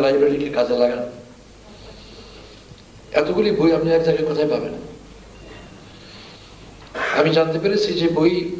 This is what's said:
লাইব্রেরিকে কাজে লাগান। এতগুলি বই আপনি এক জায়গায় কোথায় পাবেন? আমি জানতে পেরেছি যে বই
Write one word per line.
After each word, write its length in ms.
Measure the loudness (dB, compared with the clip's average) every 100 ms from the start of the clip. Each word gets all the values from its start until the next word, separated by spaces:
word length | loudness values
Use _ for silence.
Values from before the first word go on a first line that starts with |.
লাইব্রেরিকে 440 | 4 4 2 2 -2 -2
কাজে 180 | 0 2
লাগান। 200 | 0 0 -8 -12 -18 -20 -20 -20 -20 -20 -20 -20 -20 -20 -20 -20 -20 -20 -20 -20 -20 -20 -4 -2
এতগুলি 300 | 0 2 0 2
বই 120 | 2 2
আপনি 100 | 2
এক 120 | 2 2
জায়গায় 200 | 0 0
কোথায় 200 | 0 0
পাবেন? 200 | 0 -4 -8 -12 -16 -20 -20 -20 -20 -20 -20 -20 -20 -20 -20 -20 -20 -20 -20 -20 -20 -20 -20 -16 -8 -2 0
আমি 120 | 2 2
জানতে 200 | 2 0
পেরেছি 280 | 0 0 0 0
যে 60 | 0 2
বই 160 | 2 2 -2 -6